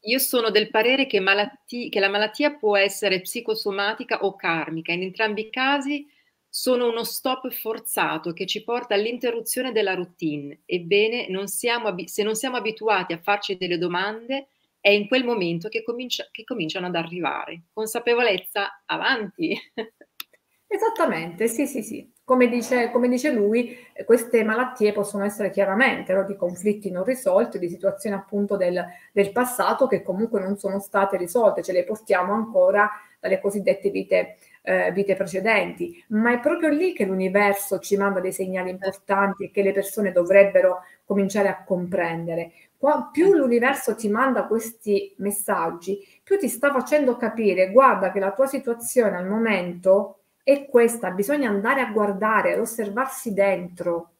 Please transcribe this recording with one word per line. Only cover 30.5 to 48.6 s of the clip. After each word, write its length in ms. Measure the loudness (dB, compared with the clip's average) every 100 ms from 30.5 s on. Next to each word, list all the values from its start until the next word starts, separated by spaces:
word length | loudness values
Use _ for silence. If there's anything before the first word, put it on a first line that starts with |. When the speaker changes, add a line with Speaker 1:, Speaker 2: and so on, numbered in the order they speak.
| -4
Speaker 2:
sono 220 | -4 -4
state 380 | -2 0 0 0
risolte, 440 | -2 4 4 2
ce 100 | -2
le 120 | -2
portiamo 500 | 0 -6 0 2 2
ancora 560 | 0 0 4 4 6 2 0 -16 _
dalle 200 | -2 0
cosiddette 500 | 0 0 0 0 0
vite, 460 | -2 0 0 0 -10 _ _
eh, 280 | -2 0 2
vite 240 | 0 0 0
precedenti. 880 | 0 -2 0 0 0 -6 -10 -10 _
Ma 240 | 0 2
è 60 | 2
proprio 300 | 0 0 0
lì 240 | 2 0
che 120 | 0 -2
l'universo 720 | 0 2 2 2 2 -2 -4
ci 160 | 0 0
manda 240 | 2 0
dei 140 | -4
segnali 380 | -4 -4 -4 -6
importanti 760 | -6 -6 -8 -2 0 2 0 -6
e 60 |
che 100 | 0
le 100 | 0
persone 400 | 0 -4 -2 0
dovrebbero 720 | 2 6 8 8 8 4 2 -8 _ _
cominciare 420 | 0 2 2 0
a 160 | 0
comprendere. 880 | -4 -2 -2 -2 -2 -2 -4 -6 -6 _ _ _
Qua, 340 | 2 2 -2
più 220 | 2 6
l'universo 640 | 6 6 4 4 0 -2 -2
ti 140 | -2
manda 360 | 2 2 2 0
questi 680 | -2 -2 -10 0 0 0 -6
messaggi, 840 | -6 -4 -2 -2 -2 -6 -6 -8 -8 _
più 140 | -2 0
ti 100 | 0
sta 220 | 0 0
facendo 460 | 0 2 2 2 0
capire, 540 | -4 0 0 2 4
guarda, 400 | 6 6 4 0
che 80 | 0
la 120 | -2
tua 140 | 0 0
situazione 680 | 0